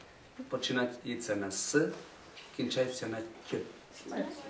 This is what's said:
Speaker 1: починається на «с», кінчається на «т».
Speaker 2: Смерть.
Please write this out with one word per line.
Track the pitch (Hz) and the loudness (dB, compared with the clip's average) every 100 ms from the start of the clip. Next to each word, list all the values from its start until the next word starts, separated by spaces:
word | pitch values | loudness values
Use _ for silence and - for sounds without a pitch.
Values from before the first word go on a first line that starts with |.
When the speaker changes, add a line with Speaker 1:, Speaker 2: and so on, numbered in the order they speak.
| - - - - - | -18 -20 -16 -12 -2
Speaker 1:
починається | 127 - 127 123 - 120 117 - 101 | 0 2 4 2 0 -4 -2 0 0
на | 98 | 2
«с», | - - 147 175 - - - - - - - | 0 6 6 6 2 -10 -16 -16 -16 -8 -2
кінчається | 127 131 127 127 113 | 2 4 2 2 -2
на | 110 110 - - | -4 -4 -10 -4
«т». | - - - - - | -2 -2 -10 -16 -12
Speaker 2:
Смерть. | - - 302 - - | -4 -2 -2 -4 -10